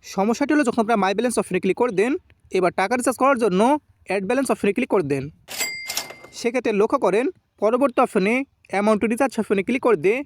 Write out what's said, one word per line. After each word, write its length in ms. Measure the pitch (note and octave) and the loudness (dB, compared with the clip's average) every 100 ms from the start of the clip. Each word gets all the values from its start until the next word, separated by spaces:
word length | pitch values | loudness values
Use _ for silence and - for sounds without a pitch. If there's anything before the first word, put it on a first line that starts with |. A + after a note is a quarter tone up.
| - | -10
সমস্যাটি 360 | - G3+ A#3 C#4+ | -4 -2 0 0
হলো 100 | D4+ C4 | 0 0
যখন 120 | A3+ | 0
আপনারা 140 | A3 A3+ | 0 2
মাই 100 | F#3+ G3+ | 0 0
ব্যালেন্স 200 | A#3+ A#3 | -2 -2
অপশনে 200 | F#3+ F3+ | -2 -2
ক্লিক 140 | F#3 F3 | -2 0
করে 100 | B3 F3+ | 0 2
দেন, 120 | A3+ E4 _ _ _ F#3+ | 0 -2 _ _ _ 0
এবার 140 | F3+ - | 0 0
টাকা 120 | F#3+ B3 | -2 0
রিচার্জ 200 | B3 B3 | -2 2
করার 160 | C4 C4+ | 2 2
জন্য 160 | A3+ F#3 A#3 D4 _ _ - | 2 4 4 2 _ _ -6
অ্যাড 140 | G3 F#3+ | -4 -2
ব্যালেন্স 200 | B3 C4+ | -2 0
অপশনে 200 | G#3+ D4+ - | 0 0 0
ক্লিক 140 | B3+ | 0
করে 100 | G#3+ D3 | 0 2
দেন। 120 | C#3 C#3 - - - B5+ - - - - - - - | -2 -4 -14 -16 -8 -8 -8 -8 -8 -8 -18 -20 -6
সেক্ষেত্রে 340 | A#3 B3 A#3 G#3 | -4 -2 -2 0
লক্ষ্য 180 | G#3+ C#4 | 2 2
করেন 200 | G#3+ F#3+ C#4 - _ _ | 2 2 -2 -6 _ _
পরবর্তী 360 | G#3 A#3+ C#4 C4 | 0 2 0 2
অপশনে 300 | B3 G#3+ F#3+ B3 C#4 _ _ F#3+ | 0 2 0 -2 -4 _ _ -2
amount 200 | G#3 G#3+ | 2 2
to 40 | A3 | 0
recharge 220 | A#3+ C#4 - | 0 -2 -2
অপশনে 220 | G3+ G3 F#3 | -2 -2 0
ক্লিক 140 | B3 B3+ | 0 2
করে 120 | G3 | 2
দিয়ে 120 | D#3+ A#3+ | 2 0